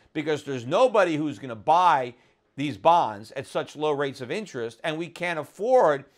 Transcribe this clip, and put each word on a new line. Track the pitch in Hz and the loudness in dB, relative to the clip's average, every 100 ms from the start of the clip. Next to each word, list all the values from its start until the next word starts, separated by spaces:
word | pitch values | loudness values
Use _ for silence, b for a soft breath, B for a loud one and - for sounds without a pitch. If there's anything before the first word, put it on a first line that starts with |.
| b | b
because | 165 151 147 | -6 -4 -4
there's | 139 127 117 | -4 -8 -2
nobody | 185 262 214 180 151 | 2 4 4 2 0
who's | 151 127 | -4 -6
gonna | 131 110 | -12 -6
buy | 98 170 180 147 123 - b b _ - | 2 4 4 4 0 -10 b b _ -8
these | 147 101 | -8 0
bonds | 156 170 123 104 110 | 4 4 2 -4 -12
at | - 120 | -12 -8
such | 170 151 143 | -6 -8 -4
low | 151 | -2
rates | 139 143 127 | -2 -4 -6
of | 120 | -8
interest, | 190 196 127 113 - | -8 -8 -8 -8 -8
and | 170 156 | -8 -6
we | 170 | -8
can't | - 175 160 | -8 -6 -6
afford | 139 - 226 254 175 139 - | -8 -8 2 4 6 2 -4